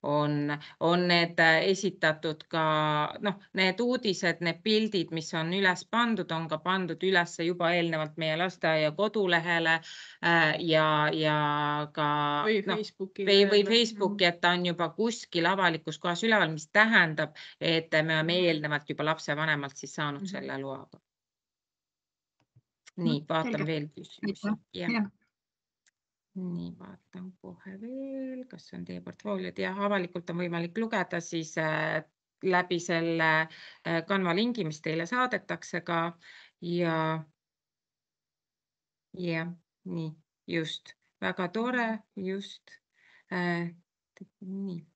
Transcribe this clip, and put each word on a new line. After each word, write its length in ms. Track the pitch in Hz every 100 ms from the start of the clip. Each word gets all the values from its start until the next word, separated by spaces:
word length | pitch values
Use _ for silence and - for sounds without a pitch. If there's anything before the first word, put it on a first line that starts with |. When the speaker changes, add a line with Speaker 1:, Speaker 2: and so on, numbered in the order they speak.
Speaker 1:
on, 480 | 147 147 147 147 147 147 - -
on 260 | 160 175 180
need, 320 | 175 170 175
äh, 200 | 165 160 180
esitatud 760 | 190 202 - 160 156 160 151 -
ka, 160 | 165 156 156 151 151 151 -
noh, 140 | 208 196 -
need 260 | - 190 185
uudised, 640 | 240 254 233 180 180 165
need 200 | 170 165
pildid, 480 | 220 214 214 196 165
mis 180 | 165 156
on 180 | 170 160
üles 300 | 185 190 180 -
pandud, 460 | 226 233 214 180
on 160 | 160 165
ka 80 | 156
pandud 460 | 175 190 180 165
üles 320 | 190 185 170 -
juba 320 | 170 175 170
eelnevalt 440 | 175 170 160 156 156
meie 200 | 160 156
lasteaia 540 | 185 180 165 160 151
kodulehele, 840 | 151 208 214 190 170 165 170 165 160 - - - -
äh, 340 | 165 170 156 -
ja, 280 | 170 156 156 151 151
ja 260 | 160 151 151 147 147 147 147 151
ka, 160 | 151 147 147 147 147 214
Speaker 2:
Või 160 | 220 196
Speaker 1:
noh, 160 | 190
Speaker 2:
Facebooki 440 | 208 _ 190 - 196
Speaker 1:
või, 140 | 196 202
või 180 | 208
Speaker 2:
lehele. 60 | 202
Speaker 1:
Facebooki, 560 | 226 226 214 196 202 175
Speaker 2:
Mhm. 80 |
Speaker 1:
et 80 | 170
ta 80 | 175
on 140 | 180 180
juba 240 | 170 170
kuskil 560 | 160 226 226 - 180 165
avalikus 540 | 190 180 160 156 156
kohas 240 | 180 175
üleval, 280 | 226 220 165
mis 160 | 156 -
tähendab, 680 | 202 220 220 170 151 151 - - -
et 320 | 160 165 165
me 220 | 156 160
oleme 200 | 160 160
Speaker 2:
Mhm. 120 | 175 180
Speaker 1:
eelnevalt 440 | 160 151 147 -
juba 160 | 139 151
lapsevanemalt 720 | 156 - 147 160 147 139 -
siis 180 | 135 -
saanud 260 | 151 143
Speaker 2:
Mhm. 60 | 190
Speaker 1:
selle 300 | 175 135 135
loaga. 420 | 135 131 - - _ _ _ _ _ _ _ _ _ _ _ _ _ _ _ _ _ _ - -
Speaker 3:
No, 60 | 170
Speaker 1:
Nii, 200 | 151 156
vaatan 220 | 160 160
Speaker 3:
selge. 140 | 220 151
Speaker 1:
veel 200 | 160 151
küsimusi. 600 | - - - 208 196 202
Speaker 3:
Aitäh. 120 | 214 _
Speaker 1:
Jah. 160 | 180 175
Speaker 3:
Jah. 140 | 233 202 _ _ _ _ _ _ _ _ _ _ _ _ 190
Speaker 1:
Nii, 340 | 180 175 - 175
vaatan 520 | 185 185 _ 185 185 180
kohe 320 | 190 175 190 196
veel, 600 | 226 262 269 269 262 254 254
kas 220 | - -
on 120 | - 175
teie 160 | 180
portfooliod. 560 | 175 185 208 196 180 175
Jah, 200 | 185 190
avalikult 500 | 202 202 180 180 170
on 80 | 170
võimalik 400 | 175 170 170 175
lugeda 420 | 226 220 180 175
siis, 360 | 170 170 160 -
äh, 460 | 160 156 156 156 156 _ _ _
läbi 360 | 190 180 180 180
selle, 500 | 160 170 165 165 160 160 160 - - -
äh, 200 | - 165 160
Canva 280 | 196 185 170
lingi, 280 | 233 240
mis 180 | 165 151
teile 240 | - 160 170
saadetakse 760 | 247 254 214 - 165 - -
ka. 360 | - 170 165 170 - - - _
Ja, 640 | 175 175 170 160 160 160 156 _ _ _ _ _ _ _ _ _ _ _ _ _ _ _ _ _ _
jah, 380 | - 175 165 170 175 _ _
nii, 300 | 185 170 160 156 _ _ -
just. 460 | 165 160 - - - _ _
Väga 260 | 190 180 180
tore, 400 | 208 233 254 226 220 -
just. 580 | - 185 190 202 - - - _ _ _ _ _
Äh, 420 | 185 175 170 175 170 _ _ _ _ 190 _
nii. 420 | 185 190 196 175 151